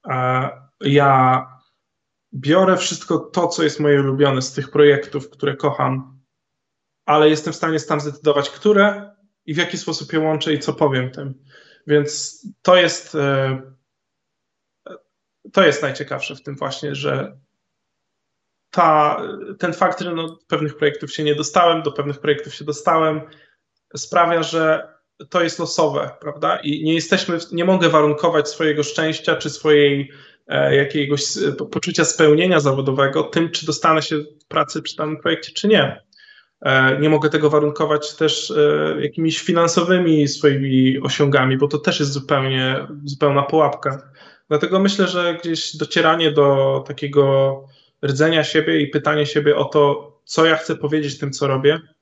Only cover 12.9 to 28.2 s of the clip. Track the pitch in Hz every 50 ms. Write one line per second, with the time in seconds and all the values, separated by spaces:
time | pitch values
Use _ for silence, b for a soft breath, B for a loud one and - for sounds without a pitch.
12.9 | - - - - - 156 139 139 139 135 135 131 131 131 - - - _ _ _
13.9 | _ _ _ _ _ _ _ _ _ _ _ _ _ _ _ _ _ _ _ -
14.9 | 185 - _ _ _ _ _ _ _ _ _ - _ 196 185 156 143 - - 135
15.9 | 131 - 147 - 135 - - - 147 - _ 147 139 135 151 139 135 - 151 147
16.9 | 139 135 139 147 135 139 - - - - _ _ _ _ _ _ _ _ _ _
17.9 | _ _ _ _ _ _ _ _ _ _ _ _ _ _ _ _ - 180 170 160
18.9 | 156 151 151 147 - - - - - - - - - _ - 175 - - 190 180
19.9 | 180 - 180 180 170 165 165 160 160 _ _ _ 175 151 156 147 147 - 156 147
20.9 | 147 - 151 139 - - 156 147 147 147 156 - - 190 175 170 165 160 151 147
21.9 | - - 139 143 143 - - 151 147 147 - 151 - - 147 151 147 151 - 180
22.9 | 165 160 160 160 156 151 151 b b b b b b b b _ _ _ _ _
23.9 | - 143 - - - 175 175 170 170 165 156 151 160 165 160 156 156 - - -
24.9 | _ _ _ _ _ _ 135 _ - 180 170 165 165 - 170 160 - - 156 147
25.9 | 139 143 127 - - - - 147 147 151 156 160 175 - - 147 147 156 156 156
26.9 | 165 165 156 - 196 190 - - 170 160 - - 160 170 175 185 190 180 170 160
27.9 | 151 151 151 151 147 -